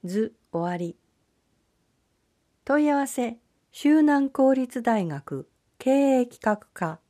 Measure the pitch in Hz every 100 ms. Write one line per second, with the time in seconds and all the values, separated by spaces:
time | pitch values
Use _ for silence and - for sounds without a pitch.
0 | 180 190 220 _ _ 170 175 175 175 170
1 | _ _ _ _ _ _ _ _ _ _
2 | _ _ _ _ _ _ - 285 302 285
3 | 277 - 240 233 _ _ _ - 285 302
4 | 302 285 269 - 269 269 254 254 240 220
5 | 175 143 - 139 - _ _ _ - 269
6 | 277 262 247 - - 208 _ - 165 160
7 | _